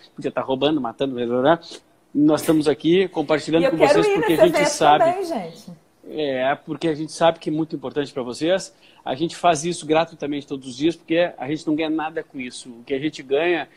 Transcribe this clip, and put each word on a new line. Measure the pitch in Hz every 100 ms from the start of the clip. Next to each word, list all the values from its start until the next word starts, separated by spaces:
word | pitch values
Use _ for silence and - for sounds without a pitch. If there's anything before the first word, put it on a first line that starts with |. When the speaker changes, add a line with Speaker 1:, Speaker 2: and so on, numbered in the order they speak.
| -
Speaker 1:
podia | - 143
tá | 127
roubando, | 120 131 143 156
matando, | 120 - 139 120
blá, | 120
blá, | 123
blá. | 135 165 - - _ _ _
Nós | 139 151 147
estamos | 160 160 151
aqui | 135 156 180 185
compartilhando | 170 147 151 151 165
Speaker 2:
E | 262
eu |
Speaker 1:
com | -
Speaker 2:
quero | 277 294
Speaker 1:
vocês | 415
Speaker 2:
ir | 403
Speaker 1:
porque | 427
Speaker 2:
nesse | -
Speaker 1:
a | 339
gente | 311
Speaker 2:
evento | 294
Speaker 1:
sabe. | - 302 156 330
Speaker 2:
também, | 370 349
gente. | 262 165 - - 165 _ _ -
Speaker 1:
É, | 143 147 131 131 147
porque | - 143 165
a | 147
gente | 156
sabe | - 165 165
que | 170
é |
muito | 156 160 151
importante | 131 147 139
pra | 139
vocês. | 123 117 160 190 - _ - _
A | - 131
gente | 165 -
faz | 175 151
isso | 170 165 151
gratuitamente | 156 165 160 147 147 -
todos | 139 131
os | 123
dias, | 160 165
porque | - 165 175 -
a | 131
gente | 156 165
não | 156
ganha | 156
nada | 156 156 160
com | 151 139
isso. | 123 - 131
O | 117
que | 120
a | 135
gente | 156 151
ganha | 131 139 175 165 139